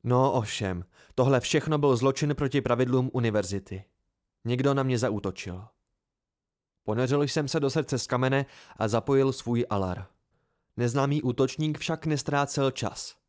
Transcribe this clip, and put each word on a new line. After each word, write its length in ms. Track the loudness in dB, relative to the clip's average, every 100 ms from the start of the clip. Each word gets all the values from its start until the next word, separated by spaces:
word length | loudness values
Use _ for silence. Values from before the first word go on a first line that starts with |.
No 300 | 2 4 4
ovšem, 520 | 2 -2 -4 -4 -4 -10 _ _ 0
tohle 240 | 4 4
všechno 380 | 2 0 2 2
byl 200 | 4 4
zločin 380 | 2 2 -2 0
proti 260 | 0 0
pravidlům 480 | 0 0 2 2 0
univerzity. 720 | 0 0 0 -2 -6 -6 -14 -14 _ _ _ _ _ -4
Někdo 280 | 0 2
na 100 | 2
mě 140 | 2 0
zaútočil. 680 | 0 0 -4 -8 -12 -12 -14 _ _ _ _ _ _ _ _ _ _ _
Ponořil 400 | -4 0 2 2
jsem 240 | 2 0 -2
se 120 | 0
do 100 | 0
srdce 300 | 0 -2 -4
z 80 | -2
kamene 380 | 0 2 0 -2 -12 -20 -4
a 100 | 0
zapojil 460 | 0 2 4 4
svůj 320 | 0 -2 -2 0
alar. 380 | 0 -2 -4 -10 _ _ _ _ _ _ -4
Neznámý 440 | -2 0 0 0
útočník 560 | -2 0 -2 0 -4 -4
však 280 | -4 -4 -2
nestrácel 680 | -2 0 -2 0 0 0
čas. 460 | 0 -6 -6 -14 -16